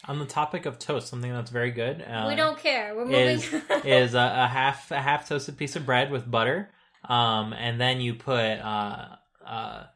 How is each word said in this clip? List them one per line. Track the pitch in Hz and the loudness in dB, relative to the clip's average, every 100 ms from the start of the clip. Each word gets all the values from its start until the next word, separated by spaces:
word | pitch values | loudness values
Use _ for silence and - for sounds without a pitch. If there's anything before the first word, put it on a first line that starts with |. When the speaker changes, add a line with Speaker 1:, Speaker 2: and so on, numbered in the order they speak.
| - | -8
Speaker 1:
On | 143 | -6
the | 139 | -4
topic | - 151 180 156 | -2 -2 -2 -6
of | 123 | -8
toast, | - 139 - | -4 -4 -4
something | 123 123 | -6 -6
that's | 123 117 | -6 -4
very | 123 120 | -2 -2
good, | 120 117 165 | 0 -4 -4
uh, | - 113 110 | -6 -4 -2
Speaker 2:
We | - | 2
don't | 311 302 | 0 2
care. | 320 262 208 214 | 0 0 -2 -4
We're | 247 | 2
moving. | - 127 123 | 4 6 2
Speaker 1:
is, | - | -2
Speaker 2:
<laughs> | 302 - - 139 | -6 0 0 6
Speaker 1:
is | 131 123 123 | 6 6 4
a, | 123 127 | 4 4
a | 123 | 2
half, | 131 135 135 - | 2 0 0 -6
a | 139 | -2
half | 135 147 - | 0 0 0
toasted | 143 143 139 | -4 -4 -8
piece | 143 165 | -6 -4
of | 135 | 2
bread | 123 139 | 2 2
with | 139 120 | -2 0
butter, | 117 113 165 202 _ _ _ - | 2 2 0 -4 _ _ _ 0
um, | 120 117 110 107 | 2 4 2 -2
and | 113 120 117 | -4 -4 0
then | 127 127 | 0 0
you | 120 120 | -2 -4
put, | - 127 110 110 | -2 0 2 -2
uh, | 107 107 104 - - - _ _ - | -4 -2 -4 -6 -12 -18 _ _ -12
uh, | 113 110 110 - | -10 -8 -12 -16